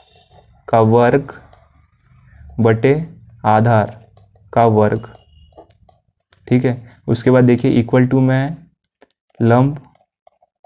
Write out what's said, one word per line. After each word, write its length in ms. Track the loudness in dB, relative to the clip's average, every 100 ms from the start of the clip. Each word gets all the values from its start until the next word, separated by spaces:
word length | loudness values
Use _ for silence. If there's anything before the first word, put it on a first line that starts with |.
| _ _ _ -20 _ _ -4
का 120 | 0
वर्ग 520 | 2 2 2 0 -4 -18 -20 _ _ _ _ _ _ _ _ -20 -18 -2
बटे 480 | 0 2 0 -2 -4 -16 -20 -8
आधार 600 | 0 0 2 0 -2 -8 _ _ _ _ -8
का 140 | 0 0
वर्ग। 460 | 2 0 -2 -10 -20 _ _ _ _ -20 _ _ _ _ _ _ _ -4
ठीक 160 | -2
है, 220 | -2 -6 -12 _ -6
उसके 220 | -2 2
बाद 140 | 2
देखिए, 400 | 2 2 0 -2
equal 240 | 0 0 0
to 120 | 0
में 360 | 0 -2 -4 -10 _ _ _ _ _ _ _ -4
लंब 360 | 0 2 0 -4 -16 _ _ _ _ _ _ _